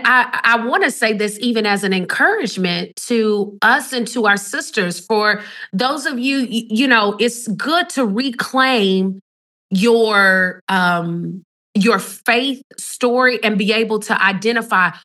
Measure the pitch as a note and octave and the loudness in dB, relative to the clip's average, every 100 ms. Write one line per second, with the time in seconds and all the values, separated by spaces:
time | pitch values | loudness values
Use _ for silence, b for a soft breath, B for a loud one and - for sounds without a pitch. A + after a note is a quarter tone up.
0 | B3 B3+ B3 - A3+ A#3 A3+ F4+ E4 - | 2 2 2 0 2 2 2 0 0 0
1 | A3 G#3 G#3 G#3 A#3+ A3+ G#3 G3+ G3+ F#3+ | -2 0 -2 -2 -2 0 2 0 0 -2
2 | F3 - D#4 A4 B3 - F3+ F3 F3+ - | -2 2 2 2 -2 -2 -2 -2 -6 -10
3 | - A#3+ G#3+ G#3 G3+ G3+ G#3+ C4+ - B3+ | -2 0 2 0 -2 0 2 2 0 -6
4 | A3 B3+ G#3 G3+ - D4 - - F3+ E3+ | -4 -2 0 0 -2 -8 -6 -4 -2 -4
5 | - A3 G#3 G3+ B B B F#3+ B3+ D4+ | -2 0 2 -2 B B B -2 -2 -2
6 | D4 B3+ C4 C#4 A#3+ A3+ A3+ G#3+ C4 A#3 | -4 -4 -2 -2 -2 -4 -4 -2 2 2
7 | G#3 G#3 A#3 A#3 - F#3 C4 E4 F4 - | 2 0 -2 -2 -8 -6 0 0 -2 -2
8 | A#3 G3 C#4 A#3 - C4 C4 B3 G3 F#3+ | -2 0 -4 -4 -4 0 2 2 2 2
9 | F#3+ F#3+ _ _ _ _ - F#3+ A#3 A#3 | 0 -4 _ _ _ _ -4 0 4 4
10 | A3 G#3 G3 F#3 F#3 - - F#3+ F3+ F3 | 4 4 4 4 2 -4 -4 0 2 2
11 | E3+ E3+ E3+ F#3 - _ _ G#3 G#3+ A3 | -2 -6 -6 -10 -16 _ _ 0 2 2
12 | A3+ - - A#3 C#4 C4 - - - - | 0 -8 0 0 0 -6 -10 -16 -14 -2
13 | B3 A#3+ B3+ A3+ A3 G#3 G#3 A3 A3 G#3+ | 0 4 2 2 0 0 0 0 0 -2
14 | - A3 F#3+ G3 G#3+ A#3 A#3 G3 F3 E3+ | -2 0 0 0 -2 -2 0 0 0 -2